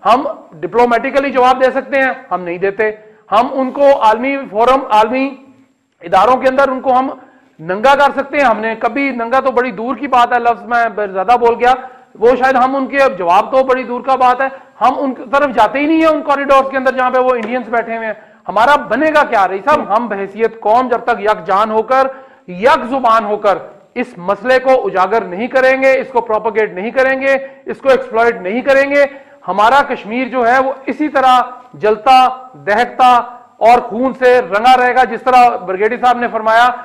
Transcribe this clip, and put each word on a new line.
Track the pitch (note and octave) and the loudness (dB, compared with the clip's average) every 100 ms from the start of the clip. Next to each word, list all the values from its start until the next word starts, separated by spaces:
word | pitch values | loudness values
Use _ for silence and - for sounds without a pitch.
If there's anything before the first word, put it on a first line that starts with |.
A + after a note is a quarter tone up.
हम | F#3+ B3 D#4 - - D#3+ | 0 2 0 -10 -16 -12
diplomatically | E3 A3+ A#3+ A#3 C4+ C#4 C#4 | -4 0 2 0 -2 -2 -2
जवाब | C4 B3 B3+ | 2 2 2
दे | C4 | 0
सकते | C4 C4 C#4 | 0 -4 -2
हैं, | C4 A#3+ - | -2 -4 -8
हम | F3+ | -8
नहीं | F3 F3 | -6 -4
देते। | G3 G3 A3 G#3+ - _ _ | -4 -2 -4 -4 -16 _ _
हम | G#3 C4 | 0 0
उनको | C#4 C4 C4+ C#4 | -2 -4 2 2
आलमी | C#4 A3 A3 C4 C#4 | 4 2 2 -2 -6
forum, | A#3 G3+ A#3+ C4 - | -6 0 2 0 2
आलमी | G#3+ A3 C4 C4+ C4+ - _ _ _ _ _ | 2 2 0 -4 -8 -20 _ _ _ _ _
इदारों | E3+ F#3 G#3+ B3+ | -2 2 4 2
के | C4 | 2
अंदर | C4 C4+ | 2 0
उनको | C4 C4+ | -2 0
हम | B3+ C4+ - - _ _ - | 0 -2 -8 -20 _ _ -14
नंगा | D#3+ F#3+ B3+ C#4 | -8 0 2 4
कर | C#4 | 2
सकते | C#4 C4+ D4 | 0 -4 0
हैं। | C4 | 0
हमने | G#3 A3 A3 | 0 -4 -4
कभी | A#3 A3+ C#4 | -4 -2 -4
नंगा | B3 A3+ C4 | -4 -2 0
तो | C4+ | 0
बड़ी | A#3 B3 | -2 -2
दूर | F#3+ A#3 B3+ | -6 -8 -8
की | C#4 | -2
बात | B3+ A#3+ | 2 2
है, | A#3+ | 0
लफ्ज | A#3+ A3+ G3+ | 0 -2 -4
मैं | A#3+ A#3 G3+ G3+ | -2 -2 -4 -6
ज्यादा | F#3+ F#3 B3 | -4 0 2
बोल | A#3 A3+ | 2 2
गया, | A#3+ C4 - - _ - | 0 0 -4 -20 _ 0
वो | A3+ B3 | 2 2
शायद | C4 C4 | 2 2
हम | B3+ C#4 | 0 -2
उनके, | C4 C#4 | -2 0
अब | C4+ F#3 | 0 0
जवाब | E3+ F3+ - | 0 2 2
तो | C4 | 0
बड़ी | C4 B3+ | 2 -2
दूर | A#3 B3 | -4 -6
का | C4 C4 | -4 0
बात | B3+ B3 | 2 0
है, | C4+ C4 - - | -4 -8 -20 -2
हम | B3 C#4 | 0 0
उनकी | C#4 A#3+ | -4 -6
तरफ | B3+ C#4 C#4+ | -4 -2 0
जाते | A#3 G#3+ C4 | 2 0 0
ही | D4+ | 0
नहीं | D#4+ | 2
है | D#4+ | 2
उन | D#4 | 0
corridors | D4+ C#4 C#4 C4+ C4 | -2 -2 2 2 2
के | C4+ | -2
अंदर | B3+ B3+ | -2 0
जहां | B3+ | 0
पे | C4 | 0
वो | B3+ B3 | 0 -2
Indians | A3 B3+ A3 | -4 -6 -4
बैठे | A#3 A3 A3+ | -6 -4 -8
हुए | A3 | -8
हैं। | G#3 - _ - | -10 -16 _ -6
हमारा | F#3+ C4 C#4+ | 0 2 2
बनेगा | G#3 A#3 D#4 D4+ | 0 -2 0 2
क्या | C#4 A3+ F#3 | 2 0 0
रही | G3 | -2
साहब? | G3+ D4 A3 | 0 -2 0
हम | G#3 A#3+ | -2 -2
बहैसियत | G3 G3 G#3 A3 A3+ | -6 -8 -4 -4 -2
कौम | G#3 A#3 B3+ | 0 0 0
जब | A#3 - | -2 -2
तक | A3 | -2
यकजान | G#3 G#3 E3 F#3+ A3 | -2 -2 -2 0 0
होकर, | A3 A3 C4 C4+ - - _ - | -2 0 0 0 -4 -20 _ -18
यक | F3+ A#3 D4 | -2 2 2
जुबान | A#3 C4+ B3 A3+ | -2 -2 2 0
होकर | G#3 G#3 G#3 F3 - - _ B3 | 0 -2 0 -2 -6 -20 _ -10
इस | A#3+ - | -10 -8
मसले | F3+ G3+ A#3+ C4 | -6 -4 0 0
को | C4 | 2
उजागर | C4 G3+ F#3+ F#3+ A3+ F#3 | 2 2 -2 0 0 -4
नहीं | F3 A#3+ | -6 -4
करेंगे, | C4+ C4 C4 C4+ | 0 2 2 2
इसको | C4 A#3+ A#3+ | 0 -2 -4
propagate | A#3 G#3+ A3 G#3 G#3 F3 | -2 -2 -2 -2 -2 -4
नहीं | A3 | -4
करेंगे, | B3+ C4 C4+ C4+ C4+ - - - | 0 0 0 -2 -2 -4 -14 -14
इसको | A3+ C4+ | -4 0
exploit | B3+ - A3 A#3 F#3+ | 0 0 0 0 0
नहीं | F3+ A#3 | -6 -4
करेंगे, | C#4 C4+ C#4 C#4+ C#4 - - - - | 0 0 2 0 0 -4 -20 -14 -6
हमारा | F#3+ G#3+ C#4 | 0 2 2
कश्मीर | C4+ A#3+ F#3+ A#3+ B3 | 0 -6 -8 -6 -4
जो | B3+ | -2
है | A#3 C4 | 0 2
वो | C4+ C4+ - | 0 -6 -8
इसी | - D4+ | -6 -2
तरह | C4+ C4 B3+ A#3+ - - D3 | 0 4 2 0 -8 -20 -4
जलता, | G3+ G#3+ - B3+ - - - D3 | -2 0 4 6 4 0 -14 -10
दहकता | C#3+ G#3 A#3+ - B3+ A#3+ A#3 - - _ | -2 0 0 2 4 4 0 -10 -20 _
और | A3 A#3+ | 4 4
खून | A#3+ G#3+ C4 | 2 -4 -4
से | A3 B3+ B3 | 0 2 4
रंगा | F#3+ G3 A#3+ B3+ | 2 2 4 4
रहेगा। | B3 A#3+ | 4 2
जिस | B3 A3 | 0 -2
तरह | B3+ B3+ A#3+ | 2 4 4
ब्रिगेडियर | A3 F3+ F#3 A3 A#3+ | 2 -6 -2 -2 0
साहब | B3 A#3+ | 0 0
ने | A#3+ | -2
फरमाया | A3 A3 A3+ B3 A#3+ | -2 0 2 2 0